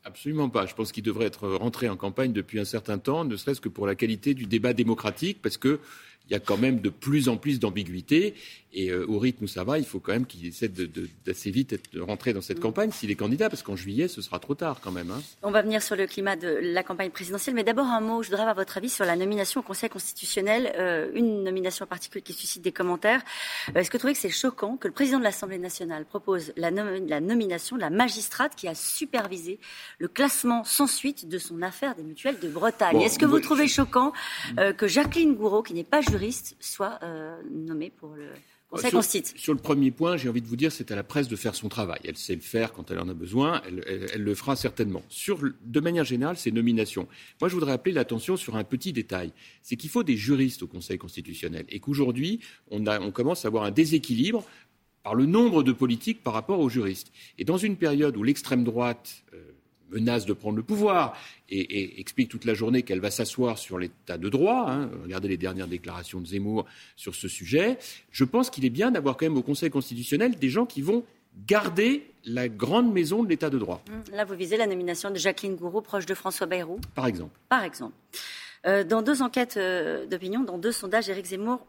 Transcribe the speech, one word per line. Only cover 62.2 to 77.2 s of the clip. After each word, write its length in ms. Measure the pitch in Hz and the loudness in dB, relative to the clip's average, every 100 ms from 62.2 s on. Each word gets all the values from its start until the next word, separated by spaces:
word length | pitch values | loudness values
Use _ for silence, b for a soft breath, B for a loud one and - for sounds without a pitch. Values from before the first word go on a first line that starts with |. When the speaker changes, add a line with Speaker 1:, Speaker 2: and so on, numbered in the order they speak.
| 120 | 0
Speaker 1:
toute 160 | 117 | 0
la 120 | 117 107 | -2 0
journée 260 | 113 123 | 2 2
qu'elle 180 | - 92 | 2 -2
va 120 | 101 | -2
s'asseoir 480 | - 113 - 123 110 | -2 -4 0 0 0
sur 180 | - 90 | -6 -6
l'état 400 | 90 - - 85 | -6 -8 -10 -4
de 100 | 95 | -2
droit, 360 | 131 180 254 202 | 2 4 4 2
hein, 220 | 135 139 85 | -2 -4 -8
regardez 240 | 85 95 98 | -8 -4 -2
les 100 | 92 | -2
dernières 300 | 92 92 90 | -2 -4 -6
déclarations 520 | 87 87 87 87 92 | -8 -8 -12 -10 -10
de 60 | 87 | -6
Zemmour 400 | 98 101 107 - B B - | -4 -2 -2 -4 B B -14
sur 180 | - | -12
ce 140 | - 92 | -8 -8
sujet, 500 | - 85 139 208 254 B B B | -8 0 2 2 0 B B B
je 120 | - | 0
pense 260 | 131 233 254 | 4 4 2
qu'il 160 | - 131 | 2 0
est 60 | |
bien 180 | 120 131 | 4 2
d'avoir 260 | 202 139 123 | 4 2 2
quand 120 | 160 | 2
même 100 | 143 | 2
au 60 | |
Conseil 260 | 123 143 165 | 0 0 0
constitutionnel 680 | 139 127 120 120 147 240 240 | 0 -4 -8 -2 2 2 2
des 100 | 135 | 2
gens 160 | 156 240 | 2 0
qui 160 | - | -2
vont 240 | 143 233 233 b b - 104 | 0 0 -2 b b -16 2
garder 600 | 202 196 170 226 285 - _ - | 4 4 4 4 2 -4 _ -6
la 240 | 120 123 | -2 -2
grande 420 | 104 120 208 240 | -2 2 4 6
maison 320 | 190 156 202 | 4 2 2
de 60 | 220 | 2
l'état 200 | 160 156 | 2 2
de 80 | 135 | 0
droit. 240 | 92 87 - | -2 -6 -8
Speaker 2:
Hum, 120 | 220 220 202 | -14 -10 -4
là, 100 | 202 | -4
vous 80 | 190 | -4
visez 220 | 180 214 | -2 2
la 80 | 220 | 2
nomination 440 | 185 180 170 202 | 0 -2 -4 -4
de 60 | 190 | 0
Jacqueline 380 | 185 180 202 180 | 0 0 -4 -4
Gouraud, 260 | 175 196 | -4 -4
proche 260 | 214 202 165 | -2 -6 -4
de 80 | 180 | -4
François 320 | 262 - 175 | -4 -2 -2
Bayrou. 320 | 180 160 190 - - | -2 -4 -8 -8 -2
Speaker 1:
Par 100 | 127 | -2
exemple. 320 | 92 | -2